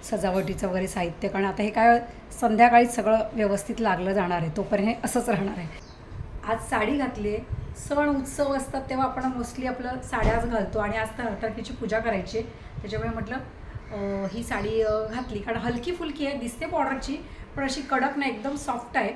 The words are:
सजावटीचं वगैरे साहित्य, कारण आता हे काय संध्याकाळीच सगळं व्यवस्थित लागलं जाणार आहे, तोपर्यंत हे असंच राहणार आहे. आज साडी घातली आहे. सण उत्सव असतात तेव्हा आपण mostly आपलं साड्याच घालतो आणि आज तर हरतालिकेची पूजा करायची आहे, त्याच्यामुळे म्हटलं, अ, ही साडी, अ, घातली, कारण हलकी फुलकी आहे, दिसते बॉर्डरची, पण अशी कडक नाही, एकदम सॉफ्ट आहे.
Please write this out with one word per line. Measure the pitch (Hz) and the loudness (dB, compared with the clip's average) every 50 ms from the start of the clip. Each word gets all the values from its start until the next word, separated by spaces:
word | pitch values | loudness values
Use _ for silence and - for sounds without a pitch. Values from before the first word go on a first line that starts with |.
| - | -6
सजावटीचं | - - 202 196 196 180 190 185 - 190 - - 190 | -4 -4 0 0 2 2 2 0 0 -2 -2 -2 -2
वगैरे | 180 185 185 190 | 0 0 -2 -2
साहित्य, | - 196 175 170 165 - - 196 | -2 -2 -2 -2 -4 -4 -4 -2
कारण | 190 190 196 | 0 0 0
आता | 196 190 - 208 | 0 0 0 -2
हे | 220 | 0
काय | - - 220 233 233 240 240 - - - - - - - | 2 6 8 8 8 8 6 -2 -12 -16 -16 -14 -8 0
संध्याकाळीच | - 233 220 214 233 240 240 240 240 240 240 | 2 2 8 8 8 10 12 10 8 8 4
सगळं | - 208 208 220 220 214 214 - | 0 4 4 4 4 4 0 0
व्यवस्थित | 233 214 202 196 196 - - 233 - | 2 2 2 2 0 -2 -4 -4 0
लागलं | 226 214 185 175 185 190 196 | 2 2 2 2 2 2 2
जाणार | 208 185 175 180 175 | 2 2 2 2 0
आहे, | 165 160 156 214 | 0 0 0 -2
तोपर्यंत | 196 - - 202 196 220 | -2 0 2 2 2 2
हे | 240 - - | 0 0 -2
असंच | 226 - 247 233 - | 0 0 0 2 2
राहणार | 220 175 196 196 214 190 | 2 2 2 0 -2 -4
आहे. | 170 156 - - - - - - - - - - - - - - - - | -8 -8 -10 -12 -16 -16 -18 -18 -16 -14 -10 -10 -10 -10 -10 -10 -2 -2
आज | 226 226 - - | -2 -2 0 -2
साडी | 269 226 214 220 285 285 | 0 0 2 2 2 2
घातली | 269 247 - - 208 208 208 | 0 0 -2 -2 -2 -2 -2
आहे. | 214 - - - - - - - - | -2 -2 -4 -6 -6 -6 -8 -10 -10
सण | - - 294 285 294 294 | -4 0 2 2 4 4
उत्सव | 285 269 262 269 - - 285 269 277 | 2 2 0 -4 0 0 0 2 2
असतात | 269 269 - - 277 269 - | 0 -2 -2 -4 -6 -4 -2
तेव्हा | 269 262 269 | 0 0 0
आपण | 262 - 262 254 | 0 0 0 -2
mostly | 262 254 247 233 - - - 254 254 | -2 -2 -2 -6 -6 -6 -4 -4 -4
आपलं | 247 - 247 247 254 262 | -4 -4 -4 -6 -6 -6
साड्याच | - - - 233 220 214 226 233 233 233 | -6 -4 -2 2 4 4 4 4 2 2
घालतो | 233 220 190 - - 220 | 0 0 0 0 0 -2
आणि | 208 202 214 226 | -2 0 0 -2
आज | 220 220 - - | -2 -4 -4 -6
तर | 240 | -6
हरतालिकेची | 233 202 190 - 220 214 - 208 - 254 | -6 -4 -2 -4 -4 -4 -4 -8 -8 -8
पूजा | - 254 202 202 220 | -8 -4 -2 -2 0
करायची | 220 226 214 190 175 - - 220 | 0 0 0 0 -2 -2 -4 -4
आहे, | 233 - - - - - - - | -4 -4 -10 -14 -16 -12 -12 -10
त्याच्यामुळे | - 202 208 220 226 226 | -8 -4 -4 -2 -2 -2
म्हटलं, | 226 226 214 202 247 262 254 - - - - - - - - - | -4 -4 -6 -4 -6 -6 -6 -10 -14 -14 -14 -12 -12 -12 -12 -8
अ, | - 202 202 202 196 196 196 190 | -8 -4 -4 -2 -2 -2 -2 -4
ही | 185 233 233 | -4 -4 -4
साडी, | - 247 202 196 208 220 220 | -4 -2 -2 -2 0 2 2
अ, | 220 214 214 214 214 214 | 4 4 4 2 0 -2
घातली, | 220 247 254 247 233 202 | -4 -4 -4 -4 -6 -6
कारण | 202 - 226 196 | -4 -2 -4 -2
हलकी | 185 240 240 240 - 349 | 0 0 -2 0 -2 -4
फुलकी | 359 349 339 302 277 - 285 | -4 -4 -4 -6 -4 -2 -2
आहे, | 277 285 240 | -2 -2 -2
दिसते | 233 240 - - 320 | -4 -6 -6 -6 -6
बॉर्डरची, | 330 339 320 277 262 269 262 - - 277 311 - - - - - - - | -2 0 0 2 2 0 -4 -4 -4 -6 -6 -6 -12 -14 -14 -14 -10 -6
पण | - 277 | -4 -2
अशी | 269 262 302 | -2 -2 -4
कडक | 269 - 277 262 254 277 277 294 | -2 0 2 2 2 2 0 0
नाही, | 277 269 | 0 -2
एकदम | 226 214 214 277 285 | -2 -2 -4 -4 -4
सॉफ्ट | 285 - - 247 240 - - - 277 | -4 -4 -4 -4 -4 -6 -2 -2 0
आहे. | 220 202 233 | 0 0 -4